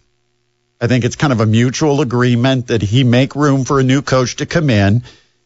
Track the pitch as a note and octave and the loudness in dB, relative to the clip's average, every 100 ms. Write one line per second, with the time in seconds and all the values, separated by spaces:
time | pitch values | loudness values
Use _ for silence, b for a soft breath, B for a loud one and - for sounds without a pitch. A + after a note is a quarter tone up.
0 | _ _ _ _ _ _ _ - A#2+ B2+ | _ _ _ _ _ _ _ -6 -2 0
1 | A2+ - D3 A#2 A2 A2+ B2+ A#2+ D#3 C#3 | -2 -2 -2 0 2 2 0 0 0 0
2 | C3 A#2+ B2 A#2 C3 C3 - A#2 G2 B2 | -2 -2 0 0 0 -2 -2 -2 0 0
3 | C3+ A#2+ C3+ C3+ D3 C#3 B2+ C#3 B2+ C3+ | 2 2 0 0 0 0 0 0 2 0
4 | - C3 A#2+ - D3 E3+ D3+ G#2 G2 A#2+ | 0 -2 -2 -4 -4 -2 0 2 2 0
5 | B2 B B B | -4 B B B